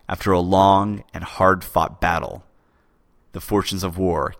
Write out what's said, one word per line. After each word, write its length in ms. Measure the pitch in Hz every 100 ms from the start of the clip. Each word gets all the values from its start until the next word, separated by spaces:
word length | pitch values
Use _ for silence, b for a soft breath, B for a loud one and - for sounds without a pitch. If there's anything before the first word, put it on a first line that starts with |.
| b
after 240 | 92 101
a 80 | 90
long 640 | 90 95 98 98 101 104 -
and 120 | -
hard-fought 760 | - - 95 92 - 82 80 -
battle, 460 | 85 82 64 - - _ _ _ _ _ _ _ _
the 100 | 87
fortunes 420 | - 104 - 98
of 140 | 92 85
war 380 | 92 80 67 -